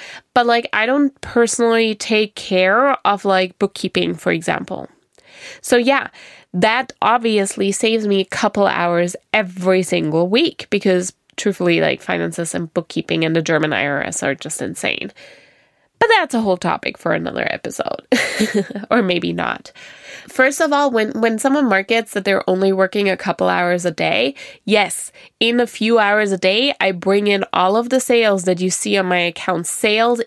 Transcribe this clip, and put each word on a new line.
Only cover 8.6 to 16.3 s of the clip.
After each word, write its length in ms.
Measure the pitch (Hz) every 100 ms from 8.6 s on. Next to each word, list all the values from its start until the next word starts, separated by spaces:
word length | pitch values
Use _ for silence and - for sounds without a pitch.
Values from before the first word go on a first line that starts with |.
| 196
hours 500 | - 175 170 175 - _
every 500 | 214 185 185 180 185
single 460 | 175 175 160 160 180
week 380 | 226 330 - -
because 440 | 202 196 185 180 - _ -
truthfully, 440 | 208 190 175 165
like, 220 | 160 131
finances 520 | - 175 170 165 165
and 200 | 175 165
bookkeeping 500 | - 165 - - 165
and 100 | 160
the 80 | 160
German 300 | 165 156 156
I 140 | 110 143
R 160 | 143
S 200 | - -
are 120 | -
just 260 | 135 - -
insane. 520 | 95 - - - 208 - - - - _ _ _ _ _
But 80 | 415 440
that's 180 | 330